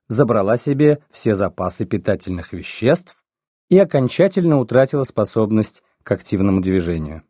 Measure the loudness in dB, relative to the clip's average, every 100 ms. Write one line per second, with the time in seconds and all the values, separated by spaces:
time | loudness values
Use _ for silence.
0 | -6 0 2 2 0 0 -2 2 2 2
1 | _ -6 -2 0 0 -4 -6 -6 -4 -4
2 | -2 -4 -4 -10 -10 -12 -12 -4 0 0
3 | -2 -20 _ _ _ _ 2 4 4 2
4 | 0 2 0 2 2 2 2 2 2 0
5 | -4 -2 -2 0 0 0 -2 -6 _ _
6 | -4 -4 -2 -2 2 2 0 0 -2 -4
7 | -6 -12 -18